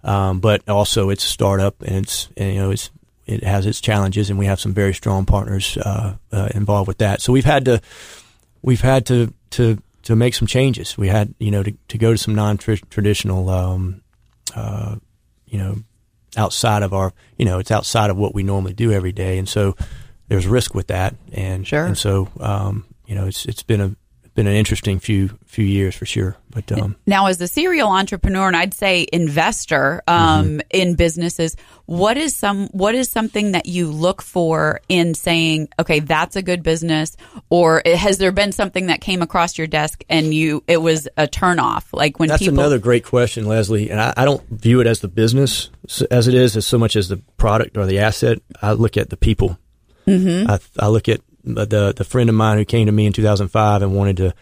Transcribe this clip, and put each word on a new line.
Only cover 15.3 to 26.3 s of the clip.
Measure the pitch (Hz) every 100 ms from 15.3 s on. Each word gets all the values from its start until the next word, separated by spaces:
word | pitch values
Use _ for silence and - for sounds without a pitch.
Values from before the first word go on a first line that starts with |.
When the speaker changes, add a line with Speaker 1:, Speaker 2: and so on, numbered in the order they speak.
| _ _
Speaker 1:
you | 104
know, | 95 104 110 _ _ _ _ -
outside | 101 - 117 104
of | 101
our, | 95 95 - _ _
you |
know, | 107 90
it's | 92
outside | 107 - 113 107
of | 95
what | 101
we | 104
normally | 98 98 95
do | 98 117
every | 101 92
day, | 95 92 92
and | 98
so | - 98 98 - - - - -
there's | 98 90
risk | 120 -
with | - 98
that, | 92 95 - -
and | - 95 95 98
Speaker 2:
Sure. | 147 170
Speaker 1:
and | 101
so, | 104 98 95 -
um, | - 101 98 104 - - _
you |
know, | 101 95
it's, | - -
it's | 117
been | - 107
a, | 98 104 _ _ _
been | - 104
an |
interesting | 101 107 101 - 95
few, | - 101 98 -
few | _ - 101
years | 98 95
for | - -
sure. | - 92